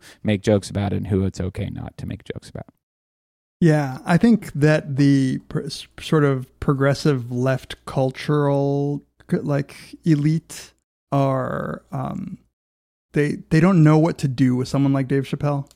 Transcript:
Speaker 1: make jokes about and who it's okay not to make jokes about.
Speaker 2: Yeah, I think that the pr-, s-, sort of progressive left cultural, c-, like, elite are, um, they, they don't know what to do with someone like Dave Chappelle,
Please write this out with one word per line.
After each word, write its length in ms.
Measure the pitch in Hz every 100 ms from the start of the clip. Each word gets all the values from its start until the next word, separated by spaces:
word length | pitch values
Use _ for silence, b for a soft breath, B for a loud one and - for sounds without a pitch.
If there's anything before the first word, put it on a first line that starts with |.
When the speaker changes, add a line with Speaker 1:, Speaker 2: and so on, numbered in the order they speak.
| B B
Speaker 1:
make 200 | 104 104
jokes 260 | 110 104 95
about 240 | 98 101
and 140 | 98 95
who 180 | 98
it's 160 | 95 -
okay 300 | 92 101 101
not 260 | 80 78 -
to 100 | -
make 180 | -
jokes 260 | - - -
about. 160 | - - _ _ _ _ _ _ _ _ _
Speaker 2:
Yeah, 380 | 170 151 139 131
I 120 | - 170
think 360 | 233 226 -
that 420 | 147 151 156 151 135
the 420 | 143 139 131 139 -
pr-, 140 | 156
s-, 240 | 143 - - -
sort 240 | - 160
of 360 | 143 135 127 _
progressive 680 | - 135 139 139 156 135 120
left 520 | 123 127 131 - - -
cultural, 1160 | - 131 127 - 147 143 139 139 143 143 143 - _ -
c-, 80 | 180
like, 360 | - 143 139 - - -
elite 720 | 175 147 147 160 - - - _ _ _ _
are, 720 | 139 139 131 127 - - - -
um, 460 | 143 131 - - - _ _ _ _ _ _ _
they, 240 | 151 147 - -
they 100 | 160
don't 220 | 180 185
know 160 | 151 156
what 200 | 165 -
to 100 | 143
do 280 | 123 131 123
with 120 | 123
someone 240 | 139 139
like 160 | 139 131
Dave 160 | 139
Chappelle, 460 | 135 143 147 143 139